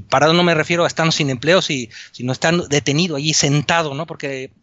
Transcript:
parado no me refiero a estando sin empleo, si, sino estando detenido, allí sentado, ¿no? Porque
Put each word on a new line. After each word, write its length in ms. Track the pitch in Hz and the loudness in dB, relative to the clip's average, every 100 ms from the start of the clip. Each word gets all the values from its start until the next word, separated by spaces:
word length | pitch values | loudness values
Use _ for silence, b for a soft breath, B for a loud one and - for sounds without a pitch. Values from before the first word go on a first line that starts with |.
| - | -2
parado 260 | 135 151 | 2 4
no 100 | 170 | 4
me 100 | 175 | 4
refiero 300 | 160 147 170 | 2 0 0
a 20 | 156 | 0
estando 240 | - 160 | 0 0
sin 200 | - 143 | 0 -2
empleo, 320 | 127 143 180 | -2 2 2
si, 280 | - 139 113 B B | 2 -4 -6 B B
sino 180 | - 123 | -8 -6
estando 380 | 131 165 175 - | -2 0 0 0
detenido, 480 | 147 147 143 180 139 | 0 0 0 0 -2
allí 180 | 156 | -2
sentado, 580 | 147 147 147 143 170 156 | 0 2 0 2 0 0
¿no? 120 | 139 165 | -6 -10
Porque 460 | 151 143 135 131 _ | -10 -8 -8 -12 _